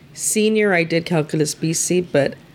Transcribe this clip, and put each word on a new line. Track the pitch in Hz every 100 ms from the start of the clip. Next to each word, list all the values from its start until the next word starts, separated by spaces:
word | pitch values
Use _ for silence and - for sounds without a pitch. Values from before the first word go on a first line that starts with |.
| -
Senior, | - - 220 214 214 208
I | 180
did | 165 165 165
calculus | 170 151 160 151 -
B | 160
C, | 165 - 180
but | 175 147 139 - -